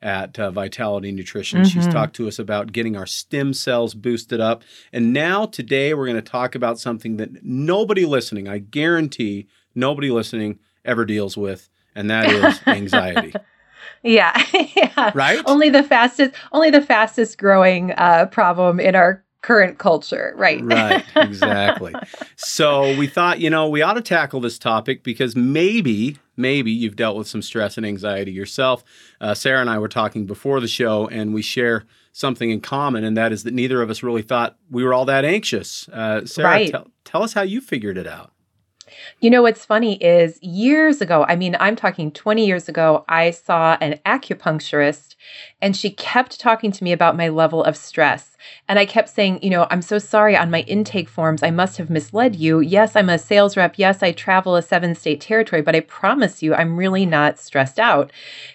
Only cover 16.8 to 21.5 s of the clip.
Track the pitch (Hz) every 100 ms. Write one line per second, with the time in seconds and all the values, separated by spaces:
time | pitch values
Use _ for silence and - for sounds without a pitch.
16.8 | 294 220 220 - 220 - 202 190 185 180
17.8 | 180 - 175 170 190 - 180 175 180 175
18.8 | 185 185 175 190 _ _ - 220 185 -
19.8 | 196 156 - - - - 185 - 117 117
20.8 | 107 - - - 101 101 -